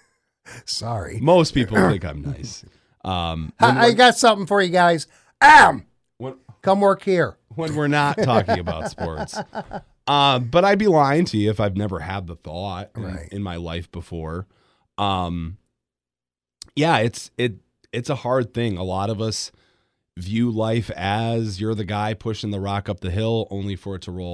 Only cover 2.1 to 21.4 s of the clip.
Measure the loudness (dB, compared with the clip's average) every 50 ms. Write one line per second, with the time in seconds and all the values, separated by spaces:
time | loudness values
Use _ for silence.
2.1 | -8 -8 -8 -10 -10 -10 -12 -14 -16 -16 -20 -20 _ _ _ _ _ _ -8 -6
3.1 | -4 -4 -4 -4 -4 -6 -8 -10 -4 2 2 4 4 6 4 4 6 6 6 6
4.1 | 6 6 4 4 4 4 0 0 0 2 2 2 4 4 4 4 4 2 -2 -8
5.1 | _ _ _ _ _ 6 8 10 12 12 10 8 4 0 -6 _ _ _ _ _
6.1 | _ -14 -12 -12 -12 -14 _ -20 -16 _ 0 2 2 4 4 4 2 2 0 0
7.1 | 2 2 2 0 -2 _ _ -16 -10 -8 -6 -4 -2 -2 0 2 2 2 2 0
8.1 | 0 0 0 2 2 2 2 2 0 -2 -2 -4 -6 -6 -6 -8 -8 -8 -8 -8
9.1 | -6 -8 -8 -10 -8 -10 -10 -10 -10 -12 -12 -12 -12 -14 -14 _ _ _ -4 -2
10.1 | 0 2 4 2 2 0 0 0 2 4 4 4 4 4 4 4 4 4 4 4
11.1 | 4 2 0 0 0 0 0 0 0 0 0 -2 0 -2 -4 -4 -4 -6 -8 -8
12.1 | -8 -8 -8 -10 -14 -14 -14 -12 -10 -10 -8 -8 -8 -10 -12 -12 -12 -12 -10 -10
13.1 | -10 -12 -12 -12 -10 -10 -8 -8 -8 -8 -8 -8 -8 -10 -10 -10 -12 -14 -14 -12
14.1 | -10 -10 -10 -8 -8 -10 -12 -12 _ _ _ _ _ _ _ _ _ -4 -4 -2
15.1 | -2 -2 -2 -4 -4 -6 -6 -8 -10 -14 _ _ _ _ _ _ _ _ _ _
16.1 | _ _ _ _ _ _ _ _ _ -20 -20 _ -4 0 2 2 4 2 2 0
17.1 | -2 -6 -14 -12 _ -4 -4 -4 -4 -6 _ _ _ _ _ _ -10 -8 -6 -6
18.1 | -6 -6 -2 -2 0 0 0 -2 -4 -4 -4 -2 -2 -4 -4 -4 -4 -4 -2 -4
19.1 | -4 -4 -4 -4 -4 -6 -8 -12 _ _ _ _ _ _ _ _ _ _ _ _
20.1 | -16 -12 -8 -4 -2 0 0 0 0 -2 -2 -2 -2 -2 -2 -4 -6 -6 -4 -2
21.1 | -2 -2 -2 -2 -2 -2